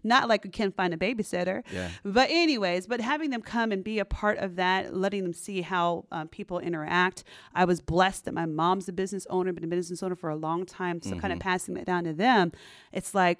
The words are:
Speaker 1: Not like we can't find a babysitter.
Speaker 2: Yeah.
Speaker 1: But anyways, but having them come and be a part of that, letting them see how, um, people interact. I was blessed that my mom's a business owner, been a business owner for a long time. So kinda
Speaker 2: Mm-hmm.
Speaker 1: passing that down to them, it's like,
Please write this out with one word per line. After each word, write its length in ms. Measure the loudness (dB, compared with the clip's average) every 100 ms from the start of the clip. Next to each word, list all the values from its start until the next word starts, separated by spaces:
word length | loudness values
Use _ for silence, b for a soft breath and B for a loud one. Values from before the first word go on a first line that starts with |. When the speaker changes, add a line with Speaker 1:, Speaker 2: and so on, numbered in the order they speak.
Speaker 1:
Not 240 | 2 4 4
like 160 | 2
we 60 | 0
can't 260 | -2 -2 0
find 180 | 0
a 40 | 0
babysitter. 640 | 0 0 -2 -2 -2 -2 -4
Speaker 2:
Yeah. 180 | -4 -4 -6
Speaker 1:
But 260 | 0 4 6
anyways, 560 | 6 4 4 2 0 -2
but 140 | -2
having 300 | 0 0 -2
them 120 | -4
come 300 | -4 -2 0
and 100 | 0
be 160 | 0 -2
a 60 |
part 340 | -2 0 0 0
of 180 | -2 0
that, 360 | 2 2 0
letting 300 | 0 0 0
them 80 | -2
see 300 | -4 -6 -4
how, 420 | -2 2 2 0 -4
um, 160 | -8 -8
people 320 | -10 -8 -6
interact. 640 | -4 -4 0 2 2 0 -14 B B 2
I 80 |
was 160 | 2 2
blessed 460 | 0 2 2 0 -6
that 80 |
my 120 | -4 -4
mom's 440 | 0 2 0 -2
a 20 |
business 340 | -6 -4 -6 -4
owner, 240 | -2 -2
been 100 | -2
a 40 | -2
business 360 | -2 -2 -4
owner 120 | -6 -4
for 120 | -4
a 60 | -4
long 300 | -2 -2 -4
time. 360 | -6 -4 -4
So 100 | -4
kinda 180 | -4 -4
Speaker 2:
Mm-hmm. 80 | -4
Speaker 1:
passing 360 | 0 -2 -2 -6
that 100 | -2
down 180 | -2
to 80 | -2
them, 400 | 0 4 6 4 -2 B B B
it's 240 | -8 -2 2
like, 240 | 4 2